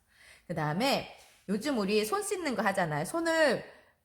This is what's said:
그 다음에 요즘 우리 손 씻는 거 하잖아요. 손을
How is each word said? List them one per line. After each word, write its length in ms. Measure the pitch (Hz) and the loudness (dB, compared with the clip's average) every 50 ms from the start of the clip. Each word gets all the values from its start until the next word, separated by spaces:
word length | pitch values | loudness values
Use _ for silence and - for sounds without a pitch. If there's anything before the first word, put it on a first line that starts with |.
| _ _ _ _ - - - - _ | _ _ _ _ -20 -20 -20 -20 _
그 80 | - 175 | -8 -4
다음에 520 | 170 156 151 151 180 247 277 233 170 - - - - - - - - _ - | -2 -2 0 0 0 2 2 2 0 -2 -6 -12 -20 -20 -20 -20 -16 _ -4
요즘 300 | 196 214 - 302 277 226 | -4 -2 -2 -2 0 0
우리 260 | 202 185 214 214 208 | 0 2 2 2 2
손 200 | 214 - 415 415 | 2 0 -2 -2
씻는 320 | - 427 381 339 294 240 | -2 -4 -4 -2 -2 -2
거 60 | - | 0
하잖아요. 420 | 220 202 196 196 180 160 151 143 156 | 0 0 2 2 0 0 0 -2 -2
손을 600 | 185 - 339 330 330 330 320 311 277 214 139 - - - - - _ _ _ | -2 -2 -2 0 2 4 4 4 4 4 0 -4 -10 -18 -20 -20 _ _ _